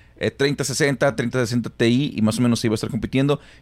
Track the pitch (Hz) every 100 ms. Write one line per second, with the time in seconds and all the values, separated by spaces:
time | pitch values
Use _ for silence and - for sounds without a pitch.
0 | - - 107 - 139 139 135 123 143 139
1 | 143 113 120 131 117 123 113 - 117 120
2 | 147 - 107 107 120 117 117 110 107 117
3 | - 127 139 143 - -